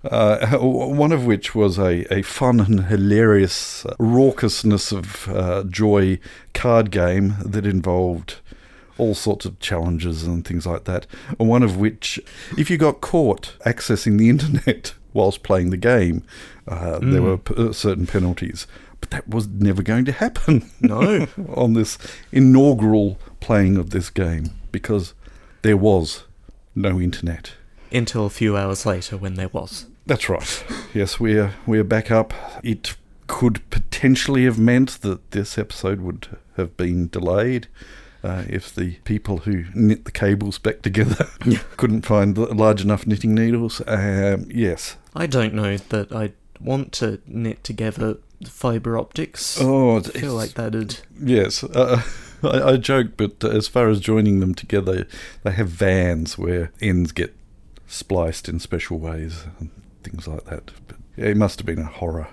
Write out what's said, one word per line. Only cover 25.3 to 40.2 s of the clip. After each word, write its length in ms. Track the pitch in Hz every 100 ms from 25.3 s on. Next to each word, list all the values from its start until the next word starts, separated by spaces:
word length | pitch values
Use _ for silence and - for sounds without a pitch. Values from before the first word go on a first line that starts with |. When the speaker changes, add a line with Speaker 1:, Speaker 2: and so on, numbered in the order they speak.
| - - -
Speaker 1:
there 160 | 110 101
was 460 | 107 95 80 - - - - - _ -
no 240 | 98 90
internet. 540 | 90 - 87 82 - - - - -
Speaker 2:
Until 340 | 123 117 113 104
a 40 |
few 260 | - 110 101
hours 280 | 98 95 110
later 320 | 92 - 98
when 160 | 95 92
there 140 | 92
was. 360 | - 90 - - - -
Speaker 1:
That's 240 | 127 -
right. 340 | 85 - - - - -
Yes, 260 | 107 98 -
we're, 340 | 113 107 101 98 -
we're 180 | 110
back 260 | 98 110 -
up. 220 | 113 110 - - -
It 320 | 117 107 - - _ - -
could 400 | - 120 107 -
potentially 760 | - - - 135 131 - 135 127
have 120 | 110
meant 420 | 113 123 131 -
that 300 | 104 90 -
this 260 | 107 101 -
episode 440 | 104 - 95 98
would 260 | 92 - - - _ -
have 200 | 87 -
been 300 | 90 87 85
delayed, 580 | 92 90 95 120 123 - - - - - -
uh, 200 | 92 92 -
if 260 | 95 -
the 180 | - 90 87
people 360 | - 104 - 98
who 260 | 107 95 85
knit 320 | 95 107 107 -
the 60 |
cables 460 | -